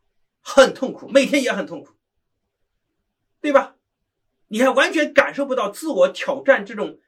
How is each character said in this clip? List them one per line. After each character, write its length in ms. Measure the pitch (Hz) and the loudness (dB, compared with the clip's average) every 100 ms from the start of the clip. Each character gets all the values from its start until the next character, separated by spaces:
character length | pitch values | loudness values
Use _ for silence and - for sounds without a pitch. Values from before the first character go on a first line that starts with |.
| _ _ _ _ | _ _ _ _
很 340 | - 269 262 | 0 4 4
痛 200 | - 254 | 2 -8
苦， 160 | - - | -8 -2
每 160 | 269 208 | 0 2
天 180 | 285 | 0
也 80 | 233 | -2
很 160 | 202 - | -6 -10
痛 160 | 156 | -14
苦， 80 | - _ _ _ _ _ _ _ _ _ _ _ _ _ _ _ | -18 _ _ _ _ _ _ _ _ _ _ _ _ _ _ _
对 100 | 294 | 0
吧？ 220 | 269 - _ _ _ _ _ _ _ _ | 0 0 _ _ _ _ _ _ _ _
你 120 | 214 | -2
还 80 | 262 | 0
完 240 | 254 339 | 2 0
全 180 | 311 294 | 0 0
感 240 | 277 269 - | 2 0 -2
受 100 | 277 | -4
不 80 | |
到 160 | 254 202 | -4 -4
自 200 | - 311 | -6 -4
我 180 | 202 185 | 0 0
挑 340 | - - - | 0 -8 0
战， 240 | 277 233 202 | 2 2 -2
这 80 | |
种， 280 | 208 180 - | -10 -10 -12